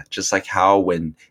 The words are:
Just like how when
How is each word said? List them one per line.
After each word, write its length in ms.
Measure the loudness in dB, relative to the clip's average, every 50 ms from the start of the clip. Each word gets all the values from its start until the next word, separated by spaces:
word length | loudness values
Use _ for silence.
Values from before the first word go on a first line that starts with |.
| -10 -12
Just 240 | -10 -8 -4 -2 -2
like 120 | -2 -4
how 340 | -2 -2 2 4 4 4 4
when 360 | 2 2 0 -2 -4 -6 -10 _ _ _